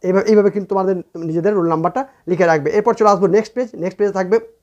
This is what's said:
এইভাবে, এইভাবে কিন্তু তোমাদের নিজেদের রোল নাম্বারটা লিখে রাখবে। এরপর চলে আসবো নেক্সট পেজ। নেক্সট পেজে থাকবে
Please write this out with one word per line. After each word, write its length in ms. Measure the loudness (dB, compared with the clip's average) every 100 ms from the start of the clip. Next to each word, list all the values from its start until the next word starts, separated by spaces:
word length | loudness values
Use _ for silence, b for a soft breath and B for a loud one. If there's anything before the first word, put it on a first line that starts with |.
এইভাবে, 260 | 0 0 4
এইভাবে 220 | 4 4
কিন্তু 180 | 0 -4
তোমাদের 340 | -2 0 -2 -6 -10
নিজেদের 380 | -6 -2 0
রোল 140 | 0 0
নাম্বারটা 380 | 0 -2 -4 -8 b -6
লিখে 200 | 0 2
রাখবে। 240 | 2 0
এরপর 240 | 0 0
চলে 140 | 2 2
আসবো 180 | 4 2
নেক্সট 280 | 0 0
পেজ। 140 | -6 -8
নেক্সট 240 | -6 -10 -4
পেজে 140 | -4
থাকবে 280 | -2 0 -2 -2 _